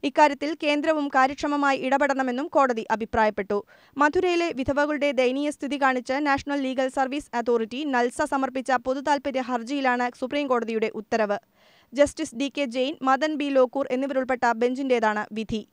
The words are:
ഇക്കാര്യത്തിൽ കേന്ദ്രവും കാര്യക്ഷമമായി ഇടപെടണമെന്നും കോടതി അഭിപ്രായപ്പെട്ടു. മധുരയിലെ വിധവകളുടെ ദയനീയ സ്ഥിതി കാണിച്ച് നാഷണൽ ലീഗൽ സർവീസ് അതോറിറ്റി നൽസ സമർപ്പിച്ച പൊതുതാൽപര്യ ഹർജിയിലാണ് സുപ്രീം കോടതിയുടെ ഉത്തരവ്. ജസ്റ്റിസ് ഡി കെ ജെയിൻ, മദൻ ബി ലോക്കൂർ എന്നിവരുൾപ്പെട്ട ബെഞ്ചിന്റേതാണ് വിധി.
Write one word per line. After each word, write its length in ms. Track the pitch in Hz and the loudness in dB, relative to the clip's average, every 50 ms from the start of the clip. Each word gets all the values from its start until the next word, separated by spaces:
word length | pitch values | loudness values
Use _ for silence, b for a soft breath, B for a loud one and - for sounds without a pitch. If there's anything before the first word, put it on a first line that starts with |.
| - | -4
ഇക്കാര്യത്തിൽ 480 | 285 - - 302 294 285 277 - 285 330 302 - | -2 4 6 4 4 4 0 -4 -6 -4 -2 -2
കേന്ദ്രവും 440 | 294 294 294 294 320 320 302 285 285 - 269 | 0 0 0 2 0 0 0 0 0 2 2
കാര്യക്ഷമമായി 600 | 262 269 285 - - 294 294 285 285 277 277 262 - 254 | 2 2 2 -2 -4 -2 0 2 2 2 2 0 0 0
ഇടപെടണമെന്നും 600 | 262 277 294 277 277 262 262 262 247 247 285 349 - | 0 2 2 2 0 0 0 -2 -2 -4 -6 0 2
കോടതി 300 | 320 277 262 247 220 220 - 226 | 2 4 4 2 -2 -2 -2 -2
അഭിപ്രായപ്പെട്ടു. 640 | 214 220 214 - 233 220 214 208 - 202 - 208 202 - b b b b b b - 285 | -4 -2 -2 0 2 2 2 2 -2 -4 -2 -2 -4 -4 b b b b b b 0 0
മധുരയിലെ 440 | 302 285 359 370 359 349 339 339 339 311 240 | 2 2 2 2 2 2 2 0 -2 -2 -4
വിധവകളുടെ 500 | 269 - 277 269 285 294 302 294 285 285 277 233 | -2 -2 0 0 2 0 0 0 0 0 2 2
ദയനീയ 300 | 254 247 254 269 285 294 294 - | 2 2 2 0 -2 -4 -4 -6
സ്ഥിതി 220 | - 277 269 277 277 | -6 -6 -4 0 2
കാണിച്ച് 340 | 269 262 254 247 - 262 277 302 294 | 2 2 0 -2 -2 -4 -2 2 2
നാഷണൽ 340 | 269 277 - - 285 285 269 262 | 0 0 0 -2 -4 -2 -2 -2
ലീഗൽ 220 | 262 240 262 262 262 285 | -2 0 -2 -2 0 -2
സർവീസ് 320 | 269 262 254 294 285 - - 240 | -2 -2 -2 -6 -8 -6 -6 -4
അതോറിറ്റി 400 | 233 240 240 233 226 208 - 254 311 302 269 | 0 2 2 2 0 -2 -6 -6 -4 0 0
നൽസ 260 | 247 240 247 - - 311 285 - | 2 0 0 0 -2 -4 -2 0
സമർപ്പിച്ച 360 | 277 269 262 254 269 247 - 262 247 240 | -2 -2 -2 -4 -4 -2 0 0 0 0
പൊതുതാൽപര്യ 580 | 262 262 277 269 311 294 285 262 294 254 262 254 233 | -2 -4 -2 0 0 0 0 0 -2 -2 -2 -2 -2
ഹർജിയിലാണ് 580 | 254 240 226 226 285 285 269 262 247 240 247 247 247 - | -2 -4 -2 -2 -4 0 2 2 2 2 0 -2 -4 -6
സുപ്രീം 280 | - 247 294 285 294 269 | -6 -4 -2 -2 0 2
കോടതിയുടെ 380 | 254 240 233 214 226 220 214 220 - 220 | 0 0 0 0 -2 0 -2 -2 -4 -6
ഉത്തരവ്. 380 | 214 _ - 226 220 202 202 202 _ b b b b b b b b b - | -6 _ 0 0 2 2 0 -4 _ b b b b b b b b b 2
ജസ്റ്റിസ് 420 | 240 285 285 - - 311 - - 233 | 2 2 2 2 -6 -8 -8 -4 -4
ഡി 80 | - - - | -4 -4 -2
കെ 100 | - 285 233 226 | -2 -4 -2 0
ജെയിൻ, 180 | 254 254 269 320 - - 262 | -2 -2 -2 -2 -2 2 2
മദൻ 280 | 262 269 294 311 311 285 | 2 2 2 -2 -2 -2
ബി 60 | 294 285 277 269 | -2 0 4 4
ലോക്കൂർ 280 | 254 247 - 277 269 - 254 | 4 4 2 -4 -4 -2 -2
എന്നിവരുൾപ്പെട്ട 500 | 254 269 277 277 262 262 247 262 254 - 240 233 220 | -2 -2 -2 -2 -2 0 -2 -2 0 2 0 2 2
ബെഞ്ചിന്റേതാണ് 640 | 240 247 254 254 285 269 254 240 226 214 208 214 214 - 208 214 | 0 0 0 0 0 2 2 2 2 2 0 0 -4 -6 -6 -8
വിധി. 240 | 220 - 240 220 - _ | -6 -4 -4 -6 -6 _